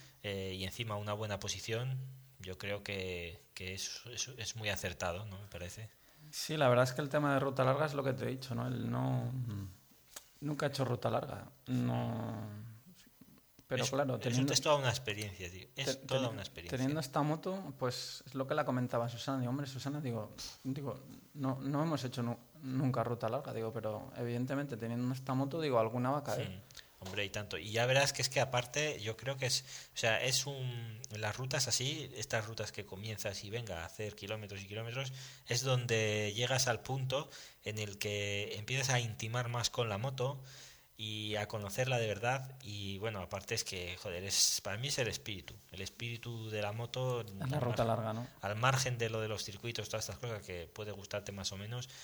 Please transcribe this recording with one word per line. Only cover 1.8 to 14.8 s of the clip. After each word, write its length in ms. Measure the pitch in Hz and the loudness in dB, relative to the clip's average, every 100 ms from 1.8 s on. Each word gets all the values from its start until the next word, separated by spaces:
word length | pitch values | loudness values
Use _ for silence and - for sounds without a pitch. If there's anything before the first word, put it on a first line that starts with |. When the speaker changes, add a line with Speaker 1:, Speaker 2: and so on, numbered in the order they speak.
| 131 131 - - - - | 0 -2 -4 -10 -18 -12
Speaker 1:
yo 180 | 92 90 | -10 -6
creo 240 | 101 101 | -4 -4
que, 580 | 101 98 92 87 85 92 - | -2 -2 -2 -4 -6 -10 -14
que 180 | - 92 | -8 -6
es, 260 | 95 - - 120 | -4 -6 -8 -8
es, 140 | 117 - 127 | -6 -6 -6
es 200 | - 113 | -8 -2
muy 120 | 104 | -2
acertado, 560 | 95 95 87 90 90 107 | 0 -2 0 0 0 -4
¿no? 120 | 98 | -8
Me 80 | 101 | -10
parece. 420 | 85 87 - 110 - - - 151 | -8 -8 -8 -12 -14 -20 -20 -10
Speaker 2:
Sí, 240 | - - 156 | -6 -2 6
la 120 | 131 | 8
verdad 180 | 123 131 | 8 8
es 60 | |
que 80 | 131 | 4
el 60 | 143 | 0
tema 240 | 147 147 | 4 4
de 40 | 135 | 4
ruta 240 | 139 135 | 4 4
larga 240 | 131 143 151 | 6 6 4
es 80 | |
lo 80 | 143 | 2
que 120 | 131 | 2
te 100 | 127 | 2
he 40 | 117 | 0
dicho, 220 | 131 - 117 | -2 -2 -2
¿no? 100 | 123 | 0
El 240 | 120 113 | 0 0
no, 400 | 123 131 127 120 131 117 101 95 - - - - - - - | 2 2 2 2 0 -2 -2 -6 -10 -20 -20 -16 -16 -16 -6
nunca 260 | 143 143 143 | -4 0 0
he 40 | |
hecho 140 | 143 | 2
ruta 240 | 123 120 117 | 2 2 2
larga, 400 | 117 127 98 - - - | 2 0 -6 -10 -12 -2
no. 800 | 123 123 120 117 113 113 110 107 104 113 113 185 - - - - - - - - | 2 4 2 2 0 -2 -4 -6 -8 -10 -14 -18 -20 -20 -20 -20 -20 -20 -16 -2
Pero 160 | 131 | 0
Speaker 1:
Es, 60 | 131 | 2
Speaker 2:
claro, 260 | 135 135 117 | 4 4 2
Speaker 1:
es, 40 | |
Speaker 2:
teniendo 320 | 127 127 139 | 2 4 6
Speaker 1:
es 80 | 160 | 6
toda 160 | 160 | 6
una 140 | 147 | 6